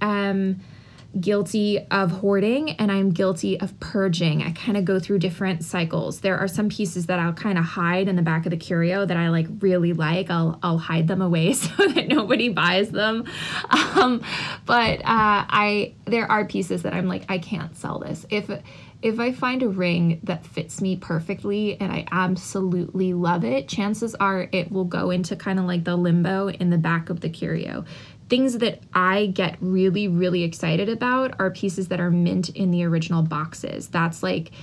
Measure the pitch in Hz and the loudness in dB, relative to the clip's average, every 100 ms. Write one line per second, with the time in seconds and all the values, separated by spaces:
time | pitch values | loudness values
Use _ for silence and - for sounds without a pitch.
0 | 208 202 196 196 190 190 - - - - | -2 0 0 0 0 -2 -8 -20 -20 -20
1 | - 196 180 208 196 220 208 202 - 196 | -8 -4 0 0 2 0 0 0 0 0
2 | 185 185 202 196 208 262 311 - 214 196 | 2 0 2 2 2 2 -2 -2 0 2
3 | 196 165 190 190 196 185 190 - - 202 | 2 2 0 0 -2 -2 -4 -8 -6 0
4 | 196 165 165 151 156 165 - 202 185 190 | 0 2 0 0 -2 -4 -2 0 0 0
5 | - 202 180 - 190 165 165 185 165 170 | 0 0 0 -2 -2 -4 -4 -4 -2 -2
6 | - - 196 180 190 - 214 208 196 180 | -4 -2 -2 0 -2 0 -2 -2 -4 -4
7 | 170 180 170 165 214 180 165 - 170 180 | -2 0 0 -2 0 0 0 0 0 2
8 | 196 180 165 160 170 170 - 170 170 190 | 2 2 2 0 0 -4 -2 0 2 2
9 | 190 170 170 165 160 214 196 180 170 165 | 0 0 2 2 0 0 2 4 4 2
10 | 156 175 180 170 165 165 175 165 165 160 | 0 0 0 0 0 0 0 0 0 0
11 | 165 190 185 170 165 269 - - 392 311 | 2 2 2 2 2 2 0 2 2 2
12 | 170 302 202 240 233 165 165 185 220 185 | 2 2 2 2 2 2 2 2 0 0
13 | 214 226 233 - - - - - - 370 | 0 -2 -6 -10 -8 -6 0 2 4 4
14 | 254 240 - - - - - 240 220 - | 4 2 -4 -8 -8 -6 2 4 4 0
15 | - 226 214 202 - 214 208 208 - - | 2 4 6 4 2 2 2 2 -2 -6
16 | - 226 220 220 202 196 175 180 180 180 | -2 0 2 0 0 -2 -2 -2 -2 -2
17 | 185 180 - 185 - 175 165 - - - | -2 -2 -4 -6 -4 -6 -8 -10 -8 -8
18 | - 160 - 208 - - - - - - | -8 -10 -6 -6 -4 -10 -12 -20 -20 -4
19 | 226 226 240 254 254 262 240 190 180 175 | -2 0 -2 0 -2 0 0 0 2 2
20 | 170 165 - 170 - - - - 190 185 | 2 0 -4 -6 -6 -10 -8 -4 -2 -2
21 | - 160 160 196 202 208 208 - 190 - | -4 -4 -4 -6 -4 -2 -2 -2 -4 -4
22 | - 175 185 185 - 196 190 180 170 185 | -2 0 0 -2 -4 -2 0 0 -2 0
23 | 185 175 175 175 226 269 269 - 202 214 | 0 2 0 0 0 -2 -2 -2 -2 -2
24 | 226 - 196 190 - 185 170 190 180 185 | -4 0 0 0 -2 -2 -2 -2 -2 0
25 | 185 180 180 185 202 190 180 175 170 175 | 0 0 -2 -4 -2 0 0 0 0 2
26 | 175 170 170 190 196 - 180 170 165 165 | 4 4 2 0 -2 0 2 2 2 0
27 | 165 170 165 165 - 160 - - - - | -2 -6 -6 -6 -4 -4 -4 -8 -10 -14
28 | - - - 247 262 233 226 - - 185 | -18 -10 0 2 2 2 -2 -4 -2 2
29 | 185 196 208 190 180 - 185 185 190 185 | 4 2 2 0 -2 -2 0 2 2 2
30 | 208 170 180 175 170 - 165 165 202 226 | 0 2 2 2 -2 -2 0 0 0 0
31 | 247 254 262 - 190 185 196 190 180 180 | 0 2 0 0 -2 0 -4 -2 -2 0
32 | 175 175 175 185 170 - 185 175 170 165 | 2 4 4 2 -2 0 0 2 2 2
33 | 160 165 160 151 160 - - - - 175 | 2 2 2 0 -6 -8 -8 -8 -4 0
34 | 170 165 185 185 165 - | 0 -2 -4 -4 -6 -14